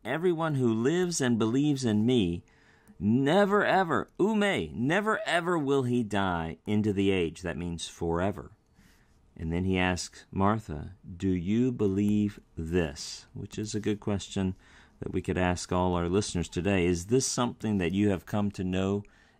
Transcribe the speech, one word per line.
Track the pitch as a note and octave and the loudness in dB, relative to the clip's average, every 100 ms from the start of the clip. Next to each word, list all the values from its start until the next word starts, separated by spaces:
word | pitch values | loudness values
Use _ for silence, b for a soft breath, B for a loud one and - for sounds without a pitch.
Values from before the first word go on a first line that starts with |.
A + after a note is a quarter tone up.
everyone | G#2 D3 F3+ D#3+ E3 C#3 | -6 -2 0 0 -2 2
who | A#2+ | 2
lives | A2+ B2 F3 F3 E3 | 2 2 2 0 0
and | B2+ A2+ | 2 2
believes | A2 B2+ D3 C3+ B2 | 2 2 2 2 2
in | G#2+ A2+ | 2 4
me, | B2+ F2+ F2 - b b b b b | 4 2 -2 -10 b b b b b
never | G2 B2 C#3 F#3 G3+ G#3 B2 | 2 4 4 4 4 4 4
ever, | F3 F3 A#2 - - | 2 2 0 -2 0
ou | D3 D#3 | 0 2
me, | G3+ C#3+ E2 D2 | 0 0 -4 -2
never | B2+ F#3 G#3 - - | 0 0 0 -2 0
ever | E3+ E3+ E3+ | -2 0 -2
will | C3+ C#3 | 2 2
he | B2 B2 | 2 0
die | G#2+ G#2 F#2+ E2+ E2 - - | 0 0 0 0 -4 -8 -2
into | G#2+ G#2+ | 2 2
the | G2 G2 | 2 2
age." | F#2+ D#2+ D#2+ | 2 0 -2
That | F2 D2+ | -6 -4
means | F2 E2 - | -6 -6 -10
forever. | - E2+ E2+ F#2+ E2+ A#1+ - _ b b b b b _ - | -6 -2 0 0 -4 -12 -20 _ b b b b b _ -8
And | D#2+ | -4
then | E2+ | -2
he | F#2+ F#2 | 0 2
asks | F#2 F2+ - - - | 2 0 -6 -14 -8
Martha, | F#2+ G2 A2 - D2+ E2+ G2 - F2 | 0 0 0 -4 -10 -10 -14 -16 -4
"Do | F#2+ | -2
you | F#2 F2 A2+ B2+ | 0 0 0 0
believe | B2 G#2 F#2+ G#2 G#2 G#2 - _ - | 0 0 2 2 2 0 -4 _ -10
this?" | D#2+ F2 D#2 D2 - - - | -2 0 0 -4 -12 -14 -14
Which | G#2 G2 - | -14 -12 -8
is | G#2+ | -6
a | G#2+ | -4
good | G#2 G#2 | -2 -4
question | - G2+ - G2+ F#2 F#2+ B B B B | -2 -4 -4 -2 -2 -4 B B B B
that | - | -6
we | F#2+ | -4
could | F#2 F2+ | -2 0
ask | F2+ F2 - | 0 0 -2
all | F#2 F2+ F2 | 0 0 0
our | F2 | 2
listeners | G2 - F2 D#2+ | 0 0 -4 -4
today. | F2+ F2+ F#2+ F2 | -2 0 2 2
Is | F2 F#2 | 0 0
this | C3 C3 | 0 0
something | - A#2+ - A2 G2+ | -2 -4 -2 -2 0
that | F2 | 2
you | F#2+ G#2 | 2 2
have | F2+ - | 0 -2
come | G#2+ G2+ | -2 -2
to | - | -2
know | F#2 F#2 F#2+ G2+ - b b | -2 0 0 -2 -4 b b